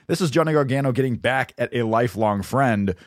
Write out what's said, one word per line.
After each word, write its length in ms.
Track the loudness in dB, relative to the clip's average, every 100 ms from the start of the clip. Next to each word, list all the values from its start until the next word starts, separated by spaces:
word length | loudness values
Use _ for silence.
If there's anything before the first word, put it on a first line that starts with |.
| -6
This 140 | -2
is 100 | 0
Johnny 220 | 0 2
Gargano 380 | 2 0 0 0
getting 260 | 0 -2 0
back 360 | 0 -2 -4 -4
at 120 | -4
a 120 | -2
lifelong 580 | 0 2 0 0 0 0
friend 540 | -2 0 2 2 0 -4